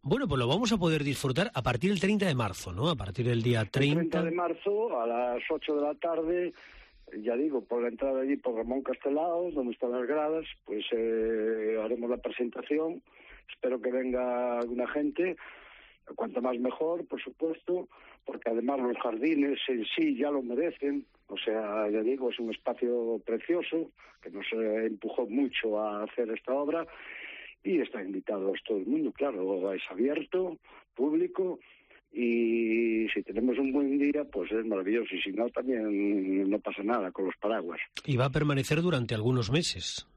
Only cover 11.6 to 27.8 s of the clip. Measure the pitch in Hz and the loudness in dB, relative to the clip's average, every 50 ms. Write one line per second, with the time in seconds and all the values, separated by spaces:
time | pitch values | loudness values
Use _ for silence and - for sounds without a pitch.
11.6 | 107 107 110 110 107 110 123 117 120 120 123 117 - 123 - - 123 120 - 127 | 0 0 0 0 0 -2 -2 -2 -2 -4 -4 -2 -4 -8 -4 -2 -4 -4 -4 -8
12.6 | 120 - 147 156 156 165 175 - _ _ _ - - - - - _ - - _ | -2 0 0 0 0 -2 -4 -8 _ _ _ -20 -20 -20 -20 -20 _ -20 -10 _
13.6 | - 127 127 120 107 127 123 131 127 131 123 123 127 123 123 123 123 123 120 120 | -2 -2 -2 0 0 0 0 0 0 0 0 0 0 0 0 0 0 0 0 -2
14.6 | 120 117 120 123 123 117 - 147 147 147 143 165 175 185 160 - - - - - | -2 -2 -2 -2 -2 0 0 0 0 0 0 0 0 0 -2 -6 -12 -20 -20 -20
15.6 | - - - - - - - _ _ - - - - - - 127 120 127 123 120 | -20 -20 -20 -20 -20 -20 -20 _ _ -16 -8 -6 -6 -4 -2 -2 0 0 0 0
16.6 | 123 127 120 - 156 160 170 170 - - - 127 - - - _ 160 160 160 - | 0 -2 0 0 0 0 0 -2 -4 -6 -8 -8 -8 -12 -6 _ -2 -2 -2 -4
17.6 | _ - 180 180 - - - - - - - _ _ - 117 - - 117 113 117 | _ -2 -2 -2 -4 -8 -16 -20 -20 -20 -20 _ _ -10 -10 -4 -4 -2 0 0
18.6 | 117 127 139 135 127 123 117 - - 120 110 113 127 160 160 143 143 143 135 - | 0 0 0 0 0 0 -2 0 -2 -2 -2 0 2 2 4 4 2 2 0 -2
19.6 | - 135 127 117 107 - - 170 160 151 139 117 143 147 143 139 123 120 123 131 | -2 -2 -2 -2 -2 -4 0 2 2 2 2 2 0 0 0 -2 -2 -2 -2 0
20.6 | 165 170 - - 139 143 143 143 131 _ _ _ _ - 101 95 - 113 110 110 | 0 -2 -2 -2 -4 -2 -2 -2 -6 _ _ _ _ -12 -10 -4 -2 -2 0 0
21.6 | 107 104 104 110 107 104 104 110 107 120 135 135 127 120 120 - 117 113 110 - | -2 -2 -2 0 0 2 2 2 2 2 0 2 0 -2 -2 -2 -4 -4 -6 -4
22.6 | _ 127 117 - 127 120 120 120 117 117 117 104 - - 113 107 - - 170 175 | _ -4 -2 0 0 0 2 0 0 0 -2 -2 -2 -2 -2 -2 0 0 0 0
23.6 | 156 - 156 165 160 - _ _ - - - _ - - 87 101 95 - 113 113 | 0 0 -2 -2 -2 -4 _ _ -20 -20 -20 _ -16 -12 -10 -8 -6 -4 -2 0
24.6 | 113 107 107 113 110 110 107 104 - 110 - - 120 104 107 135 139 127 - - | 0 2 2 2 0 -2 -2 -4 -6 -4 -2 -2 -2 0 2 2 2 2 0 -2
25.6 | - 113 104 104 107 107 104 104 107 107 - - 120 107 113 110 - - 127 139 | 0 0 0 0 0 -2 -2 -4 -4 -4 -2 -2 -2 -2 -2 -6 -2 -2 0 0
26.6 | 147 143 160 165 160 - - - - - - - - - - - - - - _ | 0 0 0 -2 -4 -6 -12 -18 -16 -14 -14 -14 -12 -14 -14 -16 -16 -18 -20 _
27.6 | _ 196 190 156 | _ 2 2 2